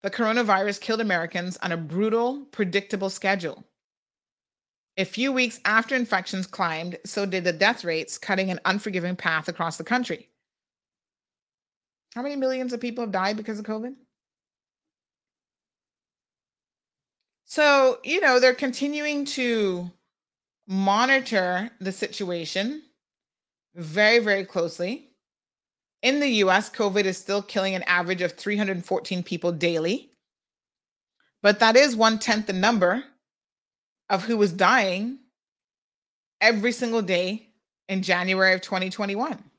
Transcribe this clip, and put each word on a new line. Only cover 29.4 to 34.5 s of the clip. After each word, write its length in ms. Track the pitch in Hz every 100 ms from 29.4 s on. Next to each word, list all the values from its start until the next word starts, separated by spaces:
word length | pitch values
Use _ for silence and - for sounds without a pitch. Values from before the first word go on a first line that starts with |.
| 175
daily. 600 | 170 175 165 160 233 - _ _ _ _ _ _ _ _ _ _ _ _ _
But 160 | 202 208
that 160 | 226 233
is 200 | 285 226
one-tenth 520 | 220 220 233 220 208
the 60 |
number 500 | 185 202 233 180 220 - _ _ _ _ _ _ _ _ _ _
of 140 | 190
who 140 | 220 226
was 160 | 208